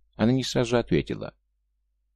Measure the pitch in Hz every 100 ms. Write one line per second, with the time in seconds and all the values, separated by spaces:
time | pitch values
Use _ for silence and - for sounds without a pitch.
0 | _ - 110 131 120 135 117 120 - 76
1 | - - - - _ _ _ _ _ _
2 | _